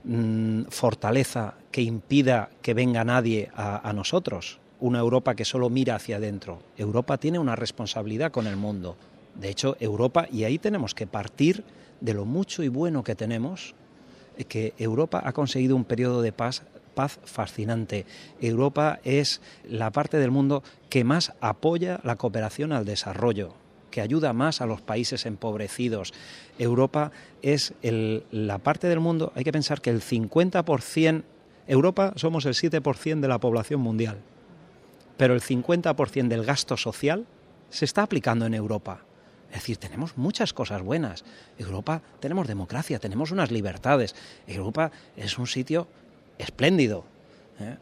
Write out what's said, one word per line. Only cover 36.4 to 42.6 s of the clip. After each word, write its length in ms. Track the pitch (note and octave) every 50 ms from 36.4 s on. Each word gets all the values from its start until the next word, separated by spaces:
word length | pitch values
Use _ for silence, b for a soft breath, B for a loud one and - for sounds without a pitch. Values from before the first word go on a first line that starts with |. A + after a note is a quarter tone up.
| A2+
gasto 320 | A2+ C#3+ C#3 - - C3
social 500 | A#2 - A2+ G#2+ - - C#3 D#3+ G3 A#3 - - - - - - - - -
se 160 | - - -
está 180 | C3+ - - G#3
aplicando 420 | G#3 - D3+ A2+ B2+ A2+ A#2 A2+
en 80 | A2+ A2+
Europa. 460 | A2 G#2 G#2 G#2+ G#2 - - F#2 - - _ B B B B B B B B
Es 140 | - -
decir, 160 | - - A#2 -
tenemos 400 | - - - - C#3+ E3 - -
muchas 340 | B2+ E3+ A3 - A#3 -
cosas 300 | - - B2 - G#2+ G2+
buenas. 420 | F#2+ F#2+ C3 E3 D#3+ A2+ E2+ - - B B B B B B B
Europa, 440 | A2 F2+ F#2 F#2 G#2+ - D#3 D#3+ - - - -
tenemos 300 | - C#3 D#3+ F#3+ F3 A#2+
democracia, 500 | G#2+ G2